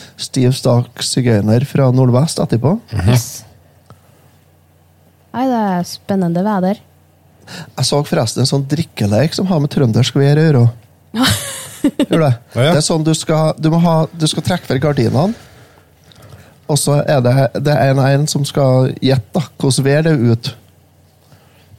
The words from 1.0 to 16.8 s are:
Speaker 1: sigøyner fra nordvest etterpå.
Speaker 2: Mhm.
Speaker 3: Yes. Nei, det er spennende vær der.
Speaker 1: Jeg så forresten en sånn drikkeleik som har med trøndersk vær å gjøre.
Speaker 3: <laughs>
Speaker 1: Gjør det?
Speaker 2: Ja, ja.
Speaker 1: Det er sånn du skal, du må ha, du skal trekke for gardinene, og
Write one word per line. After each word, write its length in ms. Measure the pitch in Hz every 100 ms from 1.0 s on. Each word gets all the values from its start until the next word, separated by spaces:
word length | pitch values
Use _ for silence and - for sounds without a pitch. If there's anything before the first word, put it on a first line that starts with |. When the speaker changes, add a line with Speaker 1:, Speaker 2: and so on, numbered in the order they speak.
| -
Speaker 1:
sigøyner 560 | - 123 110 104 117
fra 280 | 143 - 135
nordvest 500 | 127 127 123 160 -
etterpå. 380 | - 117 131 220 -
Speaker 2:
Mhm. 260 | 101 90
Speaker 3:
Yes. 300 | 123 - - - _ _ _ _ - _ _ _ _ _ _ _ _ _ _ _ _ _
Nei, 120 | 233 262
det 160 | 240
er 240 | 208 180 175
spennende 560 | - - 196 175 165
vær 200 | 202 202
der. 200 | 180 214 - _ _ _ _ _
Speaker 1:
Jeg 400 | - - - -
så 140 | 131 143
forresten 400 | 147 165 117 -
en 80 | 123
sånn 140 | 139
drikkeleik 720 | 135 151 - - 101 104 160 -
som 80 | 190
har 80 | 170
med 80 | 143
trøndersk 460 | - 123 113 120 143
vær 220 | 139 147
å 40 | 160
gjøre. 160 | 135 120 - - _ _
Speaker 3:
<laughs> 960 | 214 262 - 554 - - - 294 - 294
Speaker 1:
Gjør 140 | 170
det? 80 | 151 117 -
Speaker 2:
Ja, 80 | 117
ja. 80 | 139
Speaker 1:
Det 80 | 175
er 80 | 156
sånn 160 | 165
du 60 | 156
skal, 380 | 160 - 156 156 -
du 80 | 156
må 80 | 170
ha, 120 | 170 160 160
du 160 | 165 156
skal 200 | - -
trekke 180 | 180
for 160 | - 131
gardinene, 540 | 147 135 110 117 185 233 - - - _ _ _ _ - - - - -
og 160 | - 147